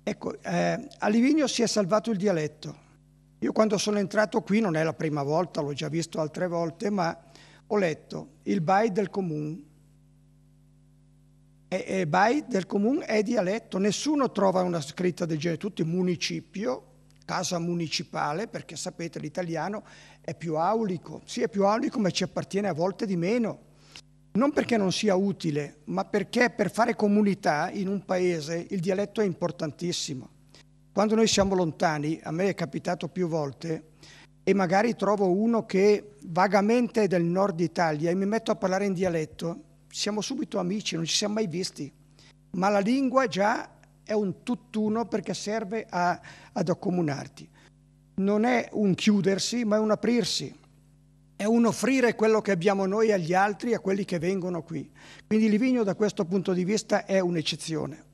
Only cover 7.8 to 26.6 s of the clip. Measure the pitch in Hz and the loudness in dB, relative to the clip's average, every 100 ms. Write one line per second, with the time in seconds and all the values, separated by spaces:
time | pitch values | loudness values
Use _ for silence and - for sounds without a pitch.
7.8 | 180 151 - 160 160 - - 202 156 190 | 0 -2 -8 -12 -12 -12 -2 -2 2 4
8.8 | 226 185 196 202 185 151 151 175 - _ | 4 0 -2 -4 -4 -4 -6 -10 -14 _
9.8 | _ _ _ _ _ _ _ _ _ _ | _ _ _ _ _ _ _ _ _ _
10.8 | _ _ _ - - - - - - 185 | _ _ _ -20 -20 -20 -20 -20 -6 -6
11.8 | - 190 170 180 214 294 - 202 180 202 | -2 -2 2 4 4 2 0 -4 0 0
12.8 | 208 285 - 220 214 240 180 220 - 190 | 2 0 0 0 2 0 0 -2 -4 0
13.8 | 208 - 277 294 247 - 196 185 180 170 | 0 0 0 0 0 2 2 4 0 -2
14.8 | 139 - 180 - 170 160 170 156 208 185 | -6 -2 -2 -2 -4 -2 -2 -4 -6 -4
15.8 | 165 180 180 170 - 165 - 190 240 - | -2 0 0 -2 -4 -6 -10 -6 -4 -6
16.8 | - _ _ _ - 165 185 175 170 175 | -10 _ _ _ -6 -4 -2 -4 -2 -2
17.8 | 160 - 165 160 147 156 226 170 - 156 | -4 -6 -6 -4 -2 -2 -6 -10 -12 -10
18.8 | 185 165 165 - 151 185 180 165 165 208 | -10 -8 -10 -8 -8 -6 -6 -4 -6 -8
19.8 | - - - - - - 165 156 170 226 | -12 -20 -20 -14 -12 -10 -4 0 0 0
20.8 | 214 175 - 156 - - 247 202 196 226 | -2 -4 -8 -18 -10 -4 -2 2 2 2
21.8 | 311 262 190 - 185 - 143 190 202 156 | 0 0 0 0 -4 -4 -4 -2 -2 0
22.8 | 180 190 208 180 170 247 214 143 - _ | -2 -2 -2 0 0 0 0 -4 -16 _
23.8 | - - _ _ _ 196 285 302 - 233 | -20 -20 _ _ _ 0 2 2 0 2
24.8 | 190 - 214 185 196 - 165 147 143 - | 2 0 2 2 2 0 -2 -2 -4 -12
25.8 | - 180 196 208 196 233 247 - | -6 -6 -2 -2 0 2 2 2